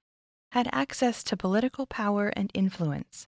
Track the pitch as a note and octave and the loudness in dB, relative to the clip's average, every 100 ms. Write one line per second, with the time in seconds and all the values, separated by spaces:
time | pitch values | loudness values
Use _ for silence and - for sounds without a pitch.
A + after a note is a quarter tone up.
0 | _ _ _ _ _ B3 A#3+ C4 C#4 - | _ _ _ _ _ 0 0 0 -2 0
1 | B3 - - G3+ F#3 G3+ B3+ - C4 - | 0 0 -2 -2 2 2 2 -2 -6 -2
2 | G#3 G3+ G3+ - G3 - F#3+ - D#3+ C#3+ | 0 2 0 0 -2 2 0 2 0 -2
3 | - - - | -6 -10 -12